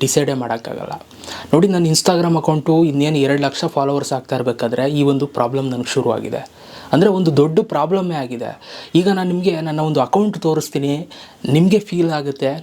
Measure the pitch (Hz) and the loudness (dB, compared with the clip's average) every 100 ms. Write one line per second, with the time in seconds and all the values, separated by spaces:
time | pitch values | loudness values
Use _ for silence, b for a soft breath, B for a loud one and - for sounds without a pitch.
0 | 135 156 143 131 120 113 - - - - | 0 0 0 -2 -4 -6 -8 -10 -10 -12
1 | - B B B B 151 196 180 170 156 | -16 B B B B 4 4 2 2 2
2 | 196 175 170 165 160 156 151 160 165 139 | 2 2 2 2 2 0 2 4 4 2
3 | 147 156 135 143 139 - 170 - 139 143 | 2 2 2 2 0 -2 -4 0 0 0
4 | 135 135 - 131 123 117 117 120 135 147 | -2 -4 -4 -2 -2 -2 -2 0 0 2
5 | 143 135 143 - 120 135 135 123 123 135 | 2 2 -2 -2 -2 -2 -2 -4 -4 -2
6 | 117 110 107 - - B B B B 143 | -2 -2 -4 -8 -10 B B B B 2
7 | 208 190 170 139 151 160 220 147 156 196 | 4 4 2 4 4 2 0 -2 0 0
8 | 180 156 123 120 113 110 B B B 165 | -2 -4 -6 -8 -10 -12 B B B 2
9 | 185 190 185 175 185 165 160 151 156 143 | 2 0 -2 -2 0 -2 -2 -2 0 0
10 | 123 196 208 170 160 156 - 147 139 147 | 0 0 0 -2 -2 -2 -2 -4 -2 -4
11 | 170 B B B - 143 185 208 208 175 | -6 B B B 0 4 4 4 0 -2
12 | 165 151 143 139 135 143 | 0 0 -4 -4 -4 -4